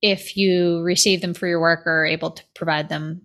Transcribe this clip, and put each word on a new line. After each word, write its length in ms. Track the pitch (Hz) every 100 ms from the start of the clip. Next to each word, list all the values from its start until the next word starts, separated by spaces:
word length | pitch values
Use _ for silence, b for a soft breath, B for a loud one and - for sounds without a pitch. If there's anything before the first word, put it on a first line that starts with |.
if 340 | 208 190 - 190
you 440 | 196 180 175 170
receive 380 | 170 180 208 185
them 140 | 180
for 140 | 165 180
your 120 | 170
work 240 | 165 165
or 180 | 165 160
are 40 | 156
able 240 | 160 160
to 120 | - -
provide 340 | - 165 151 156
them 320 | 151 156 175